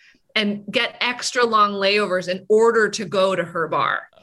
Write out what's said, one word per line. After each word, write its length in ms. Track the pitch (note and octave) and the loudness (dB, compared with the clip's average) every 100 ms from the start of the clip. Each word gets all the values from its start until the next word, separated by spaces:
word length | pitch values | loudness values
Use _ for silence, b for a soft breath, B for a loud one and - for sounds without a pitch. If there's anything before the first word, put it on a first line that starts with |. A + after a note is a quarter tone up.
| b b _ G#3+ | b b _ -4
and 280 | G#3 G3+ - | -2 -4 -4
get 240 | A#3+ A#3 - | 0 0 0
extra 440 | A#3+ B3 - C4 A#3+ | -4 -4 -4 0 2
long 280 | A3 G#3 | 4 2
layovers 540 | G3+ G3 G#3 G3+ F3+ F3 | 2 0 2 0 -2 -4
in 200 | F#3 - | -6 0
order 400 | G#3+ A3+ A3+ G#3 | 4 4 4 0
to 160 | G#3 G3 | -2 -4
go 300 | G3 F#3+ F#3 | 0 0 0
to 80 | |
her 240 | E3+ E3+ D#3 | -4 -4 -4
bar. 400 | D3+ - - - _ | -2 -2 -2 -8 _